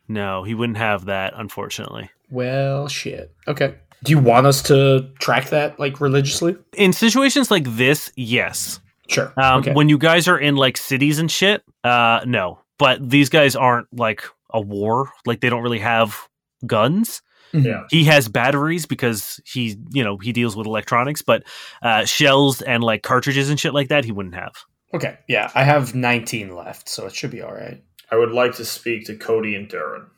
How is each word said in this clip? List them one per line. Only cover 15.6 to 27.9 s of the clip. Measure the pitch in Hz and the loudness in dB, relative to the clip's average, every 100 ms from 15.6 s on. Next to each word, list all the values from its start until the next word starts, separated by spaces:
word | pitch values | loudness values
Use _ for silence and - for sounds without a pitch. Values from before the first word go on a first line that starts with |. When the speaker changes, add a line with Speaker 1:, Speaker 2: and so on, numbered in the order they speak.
Speaker 1:
really | 120 117 | -2 -2
have | 113 117 110 - - _ _ _ 120 | 0 2 0 -2 -18 _ _ _ -2
guns. | 113 120 185 226 - _ _ _ | 2 2 2 -2 -6 _ _ _
Speaker 2:
Mm-hmm. | 160 123 | 0 0
Speaker 3:
Yeah. | 110 - | -2 0
Speaker 1:
He | 165 | 2
has | 156 147 110 | 6 4 4
batteries | 120 123 139 151 170 156 | 0 0 0 -2 -4 -6
because | 127 120 107 - - | -4 -2 -2 -8 -14
he, | - 127 113 104 - | -12 -6 -6 -8 -6
you | 135 | -4
know, | 110 101 | -2 -4
he | 110 | -4
deals | 120 120 104 | -2 -2 -4
with | 107 | -6
electronics, | 107 - 120 131 151 | -6 -2 -2 -2 -2
but, | - 113 - - - - | 0 0 -2 -20 -20 -6
uh, | 117 110 | 0 2
shells | 107 - 147 135 143 127 | 2 2 4 6 4 0
and, | 123 117 | -2 -2
like, | 117 107 | 0 -2
cartridges | - 127 139 135 139 | 0 -2 0 -2 0
and | 147 | -2
shit | 165 | -2
like | 139 135 | -2 0
that, | 147 | 0
he | 117 | -2
wouldn't | 101 92 | -6 -10
have. | 90 90 - - _ _ | -10 -14 -16 -20 _ _
Speaker 2:
Okay. | 165 110 - - | -8 -8 -10 -4
Yeah, | 113 107 | -2 0
I | 127 | 2
have | 139 147 123 | 4 4 2
nineteen | 127 123 120 113 113 98 | -2 0 0 -2 -10 -10
left, | 87 87 - - | -14 -16 -16 -12
so | - 98 | -12 -10
it | |
should | - 139 | -10 -10
be | 117 | -10
all | - | -12
right. | 101 - - _ | -14 -14 -18 _